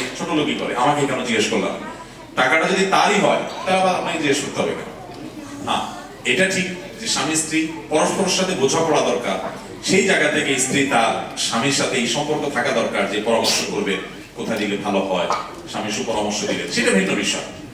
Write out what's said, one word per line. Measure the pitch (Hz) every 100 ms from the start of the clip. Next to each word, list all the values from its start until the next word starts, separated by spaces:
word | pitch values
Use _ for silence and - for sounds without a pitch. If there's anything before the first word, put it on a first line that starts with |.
| 127 -
ছোট | 175
লোকই | 156 139 110
করে, | 92 -
"আমাকে | 135 143 135
কেন | 113 117
জিজ্ঞেস | 110 104
করলাম?" | 104 90 - - - - - - 156
টাকাটা | 160 160 180
যদি | 190 190
তারই | - 208 196
হয়, | 151 - - - -
তাহলে | 190
আবার | 185 175
আপনাকে | - 160
জিজ্ঞেস | 147 135
করতে | - -
হবে | 190
কেন? | - - - - - 311 - - - -
হ্যাঁ, | - - - - - -
এটা | 185 190
ঠিক | 180 180 - - -
যে | 113
স্বামী | - 143 156
স্ত্রী | - 160 156 - -
পরস্পরের | 151 180 180 185 185
সাথে | 185
বোঝাপড়া | 180 135 160 160 139
দরকার, | 120 - - - - - - -
সেই | - 196
জায়গা | 190 175 151
থেকে | 151 139 131
স্ত্রী | 120 139 131
তার | 120 113 - - -
স্বামীর | - 113 139
সাথে | 139 - -
এই | -
সম্পর্ক | 190 147 147 143
থাকা | - -
দরকার | - - - 98
যে | 104
পরামর্শ | 110 113 - - -
করবে, | 101 98 92 - - - 117
কোথায় | 113 104
দিলে | 104 98
ভালো | 107 98
হয়, | 95 92 - - - - -
স্বামী | - 104
সুপরামর্শ | - - 107 104 208
দিলেন, | 101 - -
সেটা | - 117
ভিন্ন | 98 185 101
বিষয়, | - - - - -